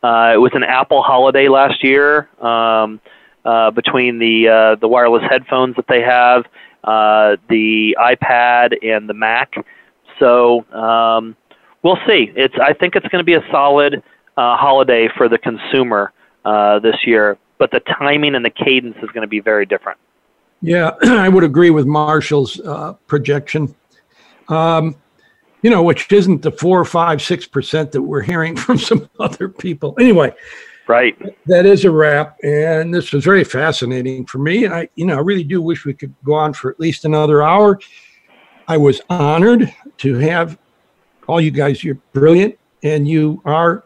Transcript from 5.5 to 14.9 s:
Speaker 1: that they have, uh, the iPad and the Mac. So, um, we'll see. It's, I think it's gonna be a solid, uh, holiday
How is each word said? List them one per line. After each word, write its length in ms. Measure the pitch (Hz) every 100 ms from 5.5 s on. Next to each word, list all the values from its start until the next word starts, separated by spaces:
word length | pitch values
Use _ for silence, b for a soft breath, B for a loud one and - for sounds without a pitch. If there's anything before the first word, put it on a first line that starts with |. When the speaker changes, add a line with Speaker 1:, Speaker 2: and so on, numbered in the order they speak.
| 135 127 123
Speaker 1:
that 100 | -
they 140 | 127
have, 440 | 120 123 123 123 117 b b b
uh, 540 | - 110 107 110 107 104 _
the 480 | 113 107 110 110 104
iPad 800 | 120 127 - 123 120 120 120 117
and 240 | 113 110 107
the 60 |
Mac. 420 | 104 110 113 135 - - b b b _ -
So, 460 | 139 123 120 120 113
um, 600 | 110 113 113 113 113 113 110 _ b b b
we'll 180 | 170 185 -
see. 260 | 202 110 -
It's, 200 | 135 -
I 120 | 139
think 240 | 151 180 196
it's 100 | -
gonna 160 | 180
be 120 | 170 165
a 80 | -
solid, 520 | - 143 143 143 139 b b b -
uh, 220 | 120 117
holiday 500 | 143 139 127